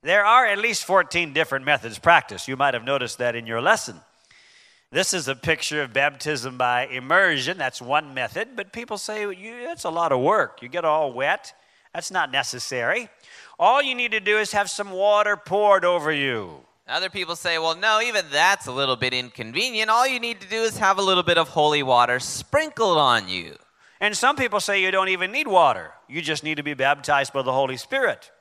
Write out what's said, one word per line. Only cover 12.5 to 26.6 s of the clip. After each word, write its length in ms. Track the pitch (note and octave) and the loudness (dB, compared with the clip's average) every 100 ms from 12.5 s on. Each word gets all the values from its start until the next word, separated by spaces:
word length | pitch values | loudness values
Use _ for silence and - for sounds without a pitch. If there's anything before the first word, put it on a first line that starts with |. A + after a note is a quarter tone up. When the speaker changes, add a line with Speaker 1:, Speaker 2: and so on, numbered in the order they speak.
| B2+ - C3 A#2 G#3+ A#3+ _ - - - - | -6 -8 -4 -2 -2 -6 _ -20 -20 -20 0
Speaker 1:
All 240 | F3+ C4 | 2 4
you 140 | C#4+ B3 | 2 -2
need 160 | A#3+ | -4
to 80 | G#3+ | -2
do 180 | G3 G#3+ | 0 0
is 140 | G3+ | 0
have 160 | G#3+ G3+ | -2 -2
some 220 | - G3+ | -4 -8
water 460 | F#3 G3+ G#3 G#3 G3+ | 0 2 4 2 0
poured 480 | - G3 G#3 G3 F3 | -2 0 4 4 4
over 260 | F3 D3+ | 2 0
you." 540 | D3+ C#3 A#2+ F#2+ D2 _ _ - | 0 0 -2 -6 -14 _ _ -6
Speaker 2:
Other 220 | C#3+ F#3 | -4 -4
people 260 | F#3 F3 E3+ | -6 -6 -4
say, 220 | F3+ E3 | -2 0
"Well, 180 | D#3+ E3 | 0 0
no, 260 | G#3 G#3+ | 2 2
even 280 | A#3+ G#3+ E3 | 2 -2 -2
that's 340 | C#3+ F3 G3 - | 2 4 4 -2
a 60 | |
little 240 | B2+ C#3 B2 | -4 -2 0
bit 180 | B2+ | -2
inconvenient. 760 | B2+ B2 - A2 B2+ B3 A3+ A3 | -4 -8 -12 -8 -4 -4 -4 0
All 180 | A3+ C4 | 2 2
you 120 | B3+ | 0
need 220 | A#3 A3 | -6 -10
to 60 | F#3+ | -8
do 160 | A3 | -4
is 140 | A3+ G#3+ | -2 0
have 200 | G3+ F#3+ | 2 2
a 60 | |
little 200 | F#3+ F#3 | 4 2
bit 140 | E3+ E3+ | 4 2
of 120 | D#3+ | 2
holy 340 | E3 D3+ D3 | 2 2 2
water 360 | C3+ B2 A#2+ B2 | 4 6 6 2
sprinkled 800 | B2 - - D4 D#4 - A3+ E3 | -2 -10 -2 -2 -2 0 2 4
on 320 | C#3 A#2+ F#2 | 4 4 0
you." 280 | F#2 D#2+ D2 _ _ _ _ | -8 -8 -16 _ _ _ _
Speaker 1:
And 180 | G3+ G#3 | -2 2
some 180 | B3+ C#4+ | 0 2
people 240 | B3+ G#3+ | -2 -2
say 220 | G3 G3 | -2 0
you 80 | F#3 | 0
don't 200 | F#3+ F#3+ | 0 0
even 220 | F#3 F#3 | -2 -4
need 160 | B3 D#4 | -4 2
water. 460 | F#3 D#3 G#2 D#2+ - _ | 4 4 2 -6 -18 _
You 160 | C#3 | -10
just 200 | D#3 D3+ | -6 -6
need 120 | D3+ | -4
to 60 | D3+ | -6